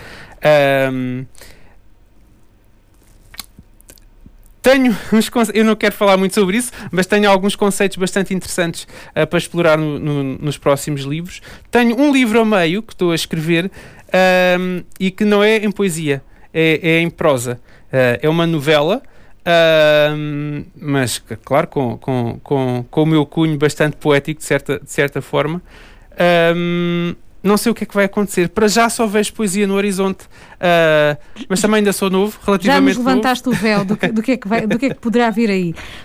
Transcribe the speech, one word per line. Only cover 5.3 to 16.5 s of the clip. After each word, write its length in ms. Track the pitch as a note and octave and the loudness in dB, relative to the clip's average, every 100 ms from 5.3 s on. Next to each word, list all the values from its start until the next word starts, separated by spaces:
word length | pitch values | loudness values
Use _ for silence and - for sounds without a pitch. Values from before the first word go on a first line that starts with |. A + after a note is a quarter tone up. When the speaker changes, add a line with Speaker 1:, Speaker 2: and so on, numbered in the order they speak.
| B3 A3 | 0 0
Speaker 1:
eu 100 | G3+ | 2
não 120 | A3 G#3+ | 2 2
quero 180 | G#3 | -2
falar 220 | - G3+ F#3+ | 0 2 2
muito 180 | F#3+ | 2
sobre 220 | A3 F#3 A3 | 0 0 -2
isso, 140 | B3 - G#3 | -4 -10 -6
mas 160 | F3 F#3 | -4 0
tenho 240 | G#3 G#3 | 2 4
alguns 240 | G3 G3 - | 4 2 0
conceitos 400 | G3+ F#3+ G3 F3+ | 0 0 -2 -2
bastante 380 | F#3 G3+ F#3 | -4 -2 -2
interessantes, 520 | F#3 - - E3 - - - - | -4 -4 -4 -4 -6 -14 -20 -8
ah, 120 | D3+ D#3 | -2 0
para 120 | E3+ | -2
explorar 400 | - E3+ E3 D#3 | -2 0 2 2
no, 200 | D#3 C#3 | 0 -4
no, 240 | D3+ C#3+ C3+ B2+ | -4 -4 -4 -6
nos 200 | D3+ - | -6 -2
próximos 440 | D3 C#3 - C#3 | 0 0 -2 -6
livros. 380 | C#3 D#3 F3+ - - - - | -6 -8 -10 -16 -20 -20 -2
Tenho 280 | A#3+ A#3+ A#3 | 2 2 2
um 140 | D4 | 2
livro 280 | C4+ A#3 A#3 | 2 2 2
a 40 | |
meio 380 | A3 G#3 E3 G3 | 2 2 2 -2
que 100 | - | -6
estou 200 | - F3+ | -4 -2
a 20 | |
escrever, 560 | D#3+ - E3 D#3 E3 F#3+ - - - - | -2 -4 -4 0 0 -2 -8 -20 -20 -2
ahm, 680 | F#3 F#3 F3+ F3+ F3+ F3+ F3+ - - | 2 4 4 2 0 -2 -6 -10 -6
e 120 | F#3+ | -4
que 140 | - | 0
não 180 | G#3+ G3+ | 2 4
é 160 | G#3 A3 | 2 2
em 120 | G#3 | -2
poesia, 520 | F#3+ G3 D#3+ D3+ C#3 - - - | -2 -2 -2 -2 -4 -6 -20 -8